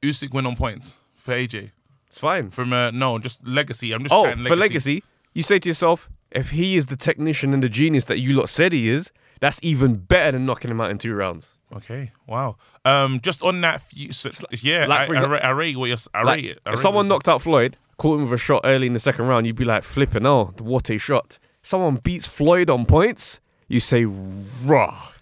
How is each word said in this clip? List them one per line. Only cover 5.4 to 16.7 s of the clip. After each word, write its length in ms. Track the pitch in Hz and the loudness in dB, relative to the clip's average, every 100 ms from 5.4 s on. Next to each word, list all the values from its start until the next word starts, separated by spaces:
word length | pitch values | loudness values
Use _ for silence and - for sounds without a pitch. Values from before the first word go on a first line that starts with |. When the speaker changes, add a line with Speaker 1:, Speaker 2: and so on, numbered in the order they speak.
Speaker 2:
say 160 | 165 196 | 2 2
to 100 | 180 | 2
yourself, 400 | 156 170 165 - - _ | 0 2 2 -2 -20 _
if 200 | - 135 | -6 -4
he 260 | 151 185 185 | 0 2 2
is 100 | 131 | 0
the 100 | 135 | -2
technician 560 | 165 156 156 147 139 | -2 -2 -2 0 0
and 80 | 139 | 2
the 60 | 127 | 2
genius 360 | 107 160 143 - | 2 2 2 0
that 120 | 104 | -2
you 140 | 127 | 2
lot 140 | 135 - | 2 2
said 240 | - 175 | 2 2
he 160 | 160 110 | 2 0
is, 240 | 139 185 _ _ - | -2 -4 _ _ -2
that's 200 | 143 - | -2 -2
even 320 | 165 139 135 110 | 0 2 2 2
better 360 | 90 180 151 | 2 4 4
than 140 | 131 131 | 0 -2
knocking 240 | 117 120 | -4 -4
him 100 | 113 | -4
out 100 | 104 | -4
in 80 | 101 | -4
two 160 | 117 | -6
rounds. 400 | 104 95 85 - _ - | -4 -4 -6 -14 _ -18
Speaker 1:
Okay, 380 | 104 - 123 123 _ - | -18 -14 -12 -12 _ -10
wow. 300 | 113 135 - _ _ 131 | -6 -6 -8 _ _ 2
Um, 340 | 139 135 131 | 2 2 -2
just 220 | 180 170 | -4 -2
on 180 | 175 180 | -2 0
that, 220 | 170 156 | 0 -2
few, 280 | - - 143 | -8 -16 -6
so, 180 | 135 120 | -4 -4
Speaker 2:
It's 120 | - | -8
like, 220 | - 117 | -12 -6
Speaker 1:
yeah, 220 | 127 170 139 | -2 0 2
Speaker 2:
like, 140 | 143 | 2
Speaker 1:
I, 60 | 139 | 0
Speaker 2:
for 100 | 151 | 0
Speaker 1:
I 20 | |
Speaker 2:
exa- 80 | 135 | 0
Speaker 1:
ra-, 100 | 147 | 0
I 80 | 131 | 0
rate 260 | 135 165 131 | 0 -2 -4
what 80 | 127 | -4
you're 80 | |
s-, 140 | 120 - | -4 -6
I 80 | 104 | -2
Speaker 2:
like, 140 | 123 143 | 0 0
Speaker 1:
rate 80 | 110 | -4
it. 120 | - | -10
I 60 | - | -6